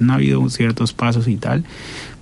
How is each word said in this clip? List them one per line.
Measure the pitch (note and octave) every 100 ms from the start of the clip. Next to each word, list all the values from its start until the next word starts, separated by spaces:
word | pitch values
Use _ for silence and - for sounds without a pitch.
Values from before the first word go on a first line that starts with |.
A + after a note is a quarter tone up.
han | A#2+
habido | C3+ C3+ C3+ C3
ciertos | B2+ A#2 A#2 A#2
pasos | - A#2+ A#2+ A#2
y | G#2
tal, | A2+ C#3 E3+ - - - - -